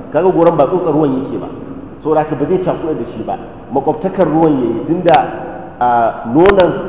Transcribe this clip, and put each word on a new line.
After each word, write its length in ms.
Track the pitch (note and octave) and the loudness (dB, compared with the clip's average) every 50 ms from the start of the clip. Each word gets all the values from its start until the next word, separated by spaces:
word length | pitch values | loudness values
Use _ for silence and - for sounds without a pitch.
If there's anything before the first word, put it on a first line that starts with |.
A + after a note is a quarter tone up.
| - - | -10 -4
Kaga 180 | - D3 F3 F#3+ | -2 2 2 2
goran 240 | F3+ D#3+ E3+ E3+ D#3+ D#3+ | 4 4 4 4 6 4
ba 100 | - D3 | 4 2
tsotsar 260 | F#3 F3+ F3 E3 D3 | 2 0 0 0 2
ruwan 300 | D3+ D#3 C#3+ C3 B2+ B2+ | 2 2 2 0 0 -4
yake 140 | - A#2+ G2 | -4 -6 -8
ba. 80 | E2+ - - - - - - - - - - - - | -8 -10 -12 -12 -14 -14 -14 -14 -14 -16 -14 -8 -2
Saboda 160 | D3+ D#3 D#3 | 0 0 2
haka 160 | D3+ D3+ D3+ | 0 0 -2
ba 100 | C3 D3 | -2 -2
zai 120 | D3 F#3+ F#3 | 0 0 0
cakuɗa 340 | F#3 D#3+ C3 - - D#3+ D3+ B2+ | 0 -2 -4 -2 -4 -4 -4 -4
da 80 | A#2 | -6
shi 180 | - - A2+ - | -8 -8 -8 -6
ba. 140 | - G2 - - - - - - - A2+ | -6 -6 -8 -8 -12 -16 -18 -12 -6 -4
Maƙwabtakar 540 | C#3 - D#3 D3 - - F#3+ F#3 - F#3 D#3 | -2 0 0 -2 -2 -2 -4 0 0 0 2
ruwan 260 | D3 D#3+ E3+ D#3 D3 C3 | 2 2 4 4 2 2
ya 80 | B2 A2+ | 0 -2
yi, 180 | A2+ A2+ - | -2 -2 -2
tunda, 320 | C#3+ D#3+ F3+ E3+ - D#3+ D3 - - - - - - - - - - - - | -2 -2 0 2 4 4 4 4 0 -4 -8 -10 -10 -12 -12 -14 -12 -4 -2
a, 340 | B2 B2 A#2+ A#2+ A#2 A2 - - - A#2 | 0 2 4 4 2 2 0 -2 -4 0
nonon 460 | A#2 D3+ F3 G3 G3+ F#3+ F3+ E3 B2 G2+ - | 4 4 4 4 6 4 2 2 2 -2 -6